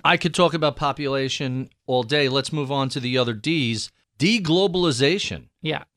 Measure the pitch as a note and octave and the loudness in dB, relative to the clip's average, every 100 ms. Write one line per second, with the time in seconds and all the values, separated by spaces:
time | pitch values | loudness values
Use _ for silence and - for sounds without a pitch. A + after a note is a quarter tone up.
0 | D3 F3 E3+ D#3+ E3+ D#3+ D3+ - C#3+ C3 | 2 2 2 2 2 2 -2 0 -4 -2
1 | C#3 C3+ C3 - C3+ B2+ B2+ _ - B2+ | -2 -2 -2 -4 -4 -6 -8 _ -2 -2
2 | A2+ D3 C3+ C3+ - D3+ C3+ C#3 C3 C#3+ | 0 0 2 0 -2 -4 -2 -2 -2 -2
3 | B2 B2+ A#2+ G#2+ D3+ E3 A#2+ G#2+ - _ | -2 0 0 -2 -2 0 0 -2 -6 _
4 | _ - E3 A#3 D#3+ F3 G3 F3+ F3 A#2+ | _ 0 2 2 2 2 2 2 0 2
5 | C#3 G3 - D#2 - _ D#3 C#3+ - | 2 2 -4 -8 -14 _ -6 -6 -8